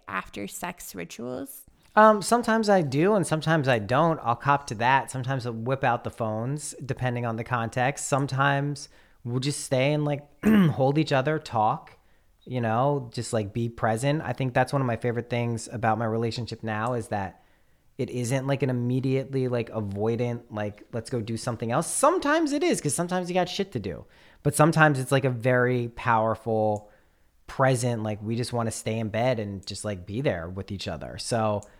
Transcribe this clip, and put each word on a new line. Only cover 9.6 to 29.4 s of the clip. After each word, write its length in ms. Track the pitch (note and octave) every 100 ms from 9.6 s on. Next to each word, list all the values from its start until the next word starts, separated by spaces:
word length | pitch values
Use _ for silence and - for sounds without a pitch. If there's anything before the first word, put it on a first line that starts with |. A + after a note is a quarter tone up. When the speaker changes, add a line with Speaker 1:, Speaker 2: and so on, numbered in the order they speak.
Speaker 2:
stay 320 | - C3 C3+
and, 100 | D3+
like, 240 | D3 C#3+ - -
<clears throat> 20 | G#3 G#3+ E3+
hold 260 | B2 C3+ D3
each 140 | D#3
other, 260 | C#3 C3 D#3
talk, 580 | - A#2+ G#2+ D3+ - - _ _ _ _ -
you 160 | B2+
know, 480 | A#2 A2+ C#3 C#3+ A#2+
just, 200 | B2 A2
like, 200 | A2+ G2+
be 160 | A#2+ A#2
present. 520 | A#2 A2+ A2+ C#3 D3+
I 100 | -
think 200 | - C3
that's 180 | B2+ B2+
one 100 | C#3+
of 60 | B2+
my 80 | A2+
favorite 340 | B2 A#2+ A#2
things 380 | A#2+ A#2+ A2+ -
about 260 | A#2 A2+ A2
my 60 | A#2
relationship 580 | A2+ A#2 A2 A2+ A2
now 300 | A2+ G#2+ A#2
is 160 | B2 G#2+
that 340 | G#2 F#2+ - _ _ _ _ _ -
it 120 | A#2+
isn't, 380 | B2 A#2 C3+ C3
like, 160 | C3+
an 60 | C3
immediately, 800 | B2 A#2+ B2+ C3 C3 C3+ C3+ B2+
like, 200 | A#2+ A2+
avoidant, 720 | A2 G2+ G2 A2 A#2 A#2+ A#2+ -
like, 360 | G#2+ G#2 G2+ -
"Let's 160 | A#2 A2+
go 100 | B2
do 140 | G#2+ A2+
something 320 | - A2+ A2+
else." 140 | B2+ E3+
Sometimes 680 | - C#4 F4+ C#4+ D#4 D#4
it 100 | C#4+
is, 160 | F4 A#3
'cause 140 | D3 -
sometimes 340 | F3 F3+ F3
you 40 |
got 160 | F3+ F3
shit 220 | - G3
to 60 | A#2
do. 260 | F#2+ B1+ - - - _
But 140 | C#3+ -
sometimes 440 | D3+ D#3 D#3 C3+
it's, 120 | C3
like, 140 | C#3 C3+
a 40 |
very 600 | A#2+ B2 B2+ B2 B2 A#2+ -
powerful 920 | B2+ A2+ A2+ G#2+ - A2 G#2+ G#2 - _ _ _ _ _ -
present, 560 | - C3 B2+ B2 A#2
like, 180 | G#2+ G#2
we 120 | G#2+ A#2
just 180 | A#2+
wanna 180 | A#2+ A2+
stay 260 | - - A2+
in 100 | A2
bed 300 | A2 B2+
and 260 | A#2